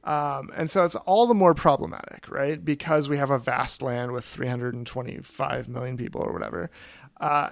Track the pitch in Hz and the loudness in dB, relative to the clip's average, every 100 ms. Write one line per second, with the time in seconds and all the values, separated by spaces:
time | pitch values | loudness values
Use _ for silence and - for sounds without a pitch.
0 | - 151 147 139 - - 160 196 175 - | -4 -2 -2 -4 -8 -6 0 2 2 0
1 | - 202 240 220 180 160 165 139 92 - | 2 4 6 8 6 8 6 4 0 -8
2 | - - - - 139 156 156 143 165 151 | -14 -16 -8 -2 -2 -2 -2 -2 2 0
3 | 143 143 139 135 123 127 131 - 135 120 | 2 0 2 0 0 -2 -2 -4 -2 -2
4 | 123 123 - - 127 123 123 120 120 127 | -4 -6 -8 -6 -2 -2 -4 -6 -8 -8
5 | 123 - - - 135 127 120 123 127 123 | -8 -10 -14 -6 -4 -4 -6 -8 -6 -6
6 | 120 - - - 53 87 170 - - - | -6 -4 -4 -4 -6 -6 -8 -12 -20 -20
7 | 135 _ 151 147 - | -20 _ 0 0 0